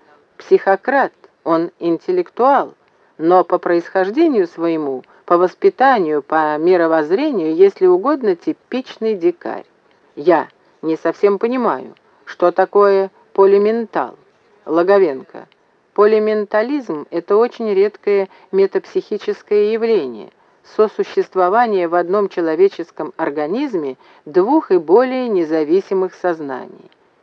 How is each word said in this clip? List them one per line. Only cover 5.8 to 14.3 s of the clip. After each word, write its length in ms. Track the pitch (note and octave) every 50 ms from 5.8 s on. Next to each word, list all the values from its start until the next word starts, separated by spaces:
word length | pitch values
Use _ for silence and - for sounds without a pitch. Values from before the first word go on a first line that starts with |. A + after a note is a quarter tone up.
| B3+ C4+ C4 G#3+ F3 D3+ D3+ D3
по 360 | - - D#3 D#3+ D#3 D3+ D3+
мировоззрению, 1000 | D3+ D#3+ F3+ F#3 F3 E3 D#3+ D#3+ D#3+ D3+ D3+ F#3 A#3+ D4+ D#4 C4 F#3+ D#3+ D#3+ D#3+
если 300 | E3+ G3 G3+ - - F#3
угодно, 500 | F3+ F3+ F3+ G3+ C#4 D#4 C#4 A#3+ G#3 F3
типичный 800 | - - D#3 D3 _ _ - - C4 B3+ - - - A3 A3 G#3+
дикарь. 500 | F3+ E3 F3 E3+ _ - - A2+ - - _ _ _ _ _ _ _ _ _ -
Я 320 | - C#3+ F3 E3 D3+ - - _ _ _ _ _ -
не 160 | - D#3+ D#3+
совсем 420 | D3+ - E3 D#3+ - - G3+ G3+ F#3+
понимаю, 560 | A3+ A#3 B3+ C4 A#3 F#3+ C#3 C3 B2+ A2+ - _ _ _ _ _ _
что 260 | - - - F3 F3
такое 600 | F3 - F#3+ F3+ - G3+ G3+ G3+ G3 F#3+ F#3+ F#3+ _ _ _ _
полиментал. 840 | - - G3 G3 G3 G3+ G3+ G#3+ A3+ A#3 A3+ - - E3 C3 A2 F2+ _ _ _